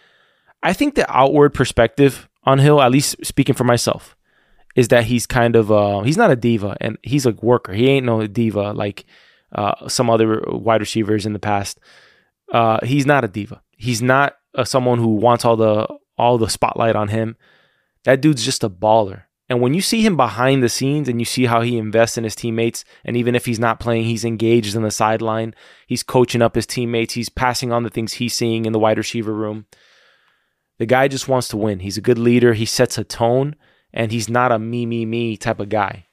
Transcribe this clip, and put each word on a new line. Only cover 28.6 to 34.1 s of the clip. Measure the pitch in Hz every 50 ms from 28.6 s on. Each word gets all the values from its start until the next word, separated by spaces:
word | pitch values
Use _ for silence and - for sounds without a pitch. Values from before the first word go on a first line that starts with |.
| 113
in | 110
the | 110 107
wide | 110 107 110
receiver | 110 107 - - 117 107 107 107
room. | 107 110 107 107 110 107 _ _ _ _ _ _ _ _ _ _ _ _ _ _ _ _ _ _ _ _ _ _ -
The | 117
guy | 113 127 131 135 143
just | 135 131 -
wants | 135 131 127 123 -
to | -
win. | 104 110 107 101 92
He's | 92 101 90
a | 107
good | - 123 123
leader. | 117 117 120 120 123 120 120 113
He | 104 113
sets | - - - 127 120 -
a | 120 104
tone, | - - - 117 117 123 131 135 147 151 - _ _ _ _ _ _
and | - - 117 110